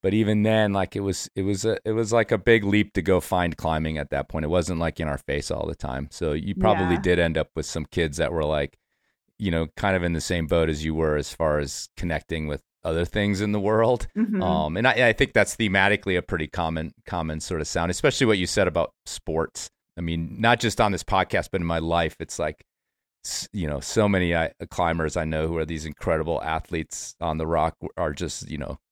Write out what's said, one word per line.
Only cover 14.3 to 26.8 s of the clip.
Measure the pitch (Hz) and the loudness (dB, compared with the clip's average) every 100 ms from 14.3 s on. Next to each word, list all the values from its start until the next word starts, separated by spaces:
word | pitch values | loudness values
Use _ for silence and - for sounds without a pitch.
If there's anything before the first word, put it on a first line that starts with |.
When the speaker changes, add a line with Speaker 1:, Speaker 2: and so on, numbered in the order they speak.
| 208 | 0
Speaker 1:
Um, | 92 80 78 85 | 0 0 0 0
and | 123 | 0
I, | 113 123 | 4 2
I | |
think | 110 139 | 4 2
that's | - 101 - | 2 2 2
thematically | 110 98 98 101 - 90 | 2 4 4 2 2 -2
a | |
pretty | - 90 78 | 0 -4 -4
common, | - 82 80 80 - - | -2 -2 -2 -6 -10 -8
common | 90 80 78 | -6 -4 -6
sort | - 85 | -6 -6
of | 78 | -4
sound, | - 85 | -2 -2
especially | 90 147 - 123 | 2 0 2 2
what | 104 | 4
you | 90 | 2
said | - 90 | 2 2
about | 82 82 _ - | 2 -2 _ -16
sports. | - - 80 82 - - _ _ - | -14 -4 -2 -2 -6 -16 _ _ -8
I | |
mean, | 85 82 82 - | -4 -4 -6 0
not | 113 120 | 2 4
just | 113 - | 2 2
on | 107 | 2
this | 95 | 0
podcast, | - 95 92 98 85 | 0 0 2 0 -2
but | 95 | -2
in | 85 | -2
my | 85 | -2
life, | 80 85 82 - | 0 0 0 -4
it's | 82 - | -12 -6
like, | 78 78 _ _ _ _ _ _ - | -6 -6 _ _ _ _ _ _ -10
s-, | - - | -10 -8
you | 107 80 | -6 -4
know, | 71 | -4
so | - - 104 | -2 2 4
many, | 98 87 | 4 2
uh, | 85 82 - 87 | 2 0 -4 -14
climbers | - 87 82 78 87 | -2 0 2 0 -2
I | 80 | -2
know | 78 80 | -2 -2
who | 82 | -2
are | 80 | -4
these | 82 78 | -6 -8
incredible | 73 - 82 78 82 | -8 -2 0 0 -2
athletes | 76 80 - 85 | -2 -4 -4 -6